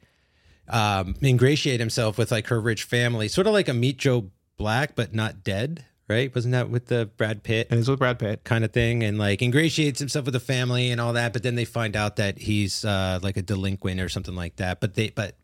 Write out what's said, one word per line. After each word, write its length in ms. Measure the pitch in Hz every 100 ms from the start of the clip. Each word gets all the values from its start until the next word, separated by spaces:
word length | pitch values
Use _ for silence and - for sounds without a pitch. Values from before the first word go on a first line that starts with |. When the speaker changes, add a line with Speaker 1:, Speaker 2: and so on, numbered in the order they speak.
| _ _ _ _ _ _ -
Speaker 1:
um, 480 | 117 104 98 92 95
ingratiate 580 | 139 123 131 147 151 120
himself 380 | 113 - 110 104
with, 120 | 110
like, 180 | 113 -
her 120 | 117
rich 220 | 113 107
family, 420 | - 120 120 117 107
sort 200 | - 202
of 80 |
like 140 | 208 165
a 60 |
Meet 220 | 120 127 131
Joe 340 | 139 123 95 - _ -
Black, 360 | 104 117 151
but 180 | - -
not 280 | 113 110 95
dead, 420 | 107 98 135 170 - _ -
right? 240 | 110 135
Wasn't 200 | 127 120
that 180 | 123 107
with 160 | 120 -
the 240 | 120 104 -
Brad 260 | 107 104
Pitt 240 | - 110 -
Speaker 2:
And 80 | 117
he's 80 | 117
with 100 | 135
Brad 220 | 127 117
Pitt. 240 | 107 107
Speaker 1:
kind 200 | - 113
of 60 | 110
thing? 300 | 123 117 120
And, 160 | 110 104
like, 240 | 101 98
ingratiates 560 | 123 135 160 - 147 123
himself 280 | 139 151 135
with 80 |
the 40 | 127
family 500 | - 131 123 123 123
and 80 | 120
all 120 | 120
that, 180 | 120 120
but 100 | 117
then 140 | 123 120
they 80 |
find 320 | 113 117 110 107
out 180 | 104 -
that 220 | 101 -
he's, 460 | 107 104 98 -
uh, 340 | 110 98 92 92
like, 160 | 98 95
a 60 |
delinquent 580 | 87 98 95 98 95 92
or 80 | 90
something 280 | 98 92 90
like 180 | 85 -
that. 240 | 92 90
But 140 | 107
they, 140 | 104 107
but, 240 | - 101 -